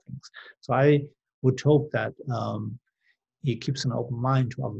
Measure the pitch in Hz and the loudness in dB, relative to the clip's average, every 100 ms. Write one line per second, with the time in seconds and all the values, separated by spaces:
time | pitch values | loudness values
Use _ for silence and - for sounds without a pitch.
0 | - 131 - - - - - 123 143 147 | -16 -18 -18 -20 -20 -14 -4 2 4 4
1 | 143 _ _ _ 131 127 139 151 151 117 | 0 _ _ _ 2 4 4 4 2 -4
2 | 110 - 135 113 110 107 110 120 _ _ | -4 -8 -8 -4 -4 -4 -6 -10 _ _
3 | _ _ _ _ 139 117 - 131 131 120 | _ _ _ _ -4 -4 -4 -4 -4 -4
4 | 120 117 127 135 127 - 113 | -4 -4 0 0 0 -4 -8